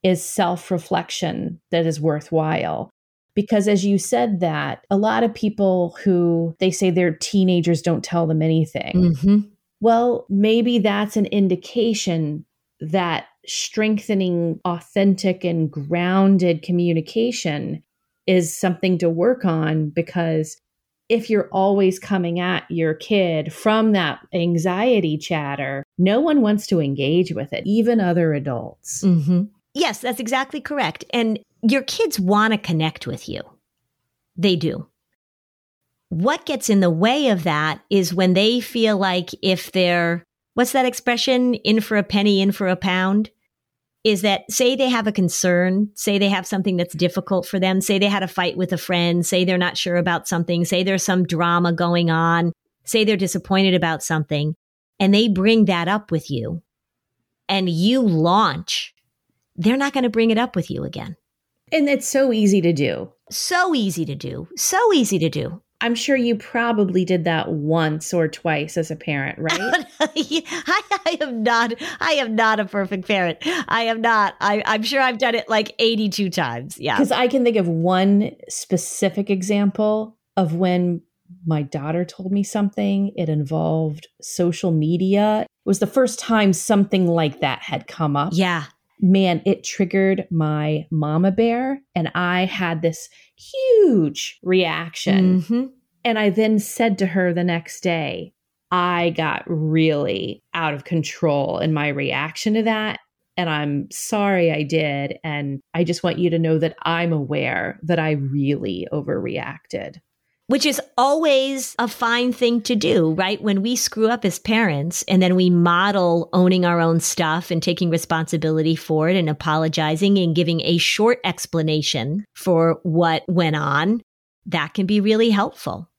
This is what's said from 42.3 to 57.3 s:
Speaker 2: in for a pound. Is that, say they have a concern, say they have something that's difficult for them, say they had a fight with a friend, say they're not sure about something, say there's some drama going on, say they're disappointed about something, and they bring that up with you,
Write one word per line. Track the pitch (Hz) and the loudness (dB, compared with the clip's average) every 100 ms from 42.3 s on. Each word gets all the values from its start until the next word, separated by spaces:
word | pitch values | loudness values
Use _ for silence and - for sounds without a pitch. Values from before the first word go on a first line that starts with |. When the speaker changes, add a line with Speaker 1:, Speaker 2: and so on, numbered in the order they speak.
| 196 | 4
Speaker 2:
in | 196 | 2
for | 196 190 | 0 -2
a | 185 | 0
pound. | 185 185 190 202 214 _ _ _ _ _ _ _ | 0 0 2 0 -2 _ _ _ _ _ _ _
Is | 220 202 | -2 0
that, | 202 196 - | 0 -2 -4
say | - 254 262 | 0 0 2
they | 254 | 0
have | 240 214 | 0 0
a | |
concern, | 208 175 - 180 175 185 190 208 | 0 0 0 0 2 2 0 -2
say | - - 202 | -4 -2 0
they | 202 | 2
have | 196 185 | 0 -2
something | 196 196 180 | -2 -2 -2
that's | 175 | -4
difficult | 156 175 190 180 190 - | -2 -2 -2 -2 -4 -2
for | - | -2
them, | 185 190 | 0 0
say | 190 196 | 0 2
they | 202 | 2
had | 196 | 0
a | 185 | -2
fight | - 180 175 | -2 -2 -2
with | 180 | -4
a | 175 | -4
friend, | - 175 175 175 170 | -2 0 2 0 0
say | 185 | 0
they're | 180 180 | 2 2
not | 175 - | 0 -2
sure | 180 175 | -2 0
about | 170 170 - | 0 -2 -2
something, | 170 170 175 | -4 -2 -2
say | 175 180 | 0 0
there's | 185 190 | 0 0
some | - 180 | 0 0
drama | 175 165 170 175 175 | 0 0 0 2 2
going | 165 175 175 170 | 0 0 2 2
on, | 165 165 170 170 - _ _ | 2 2 2 0 -4 _ _
say | - 226 | -4 0
they're | 214 202 | 2 0
disappointed | 190 196 - 190 190 | -2 -4 0 2 4
about | 180 170 160 | 2 0 -4
something, | - 156 151 147 151 160 _ _ _ _ | -2 -4 -2 -2 -2 -6 _ _ _ _
and | 196 | 2
they | 202 233 | 4 2
bring | 185 202 226 196 | 2 4 4 4
that | 175 170 | 2 0
up | 208 208 | -2 -2
with | 160 - | -4 -2
you, | 131 110 170 _ _ _ _ _ _ _ | -6 -6 -10 _ _ _ _ _ _ _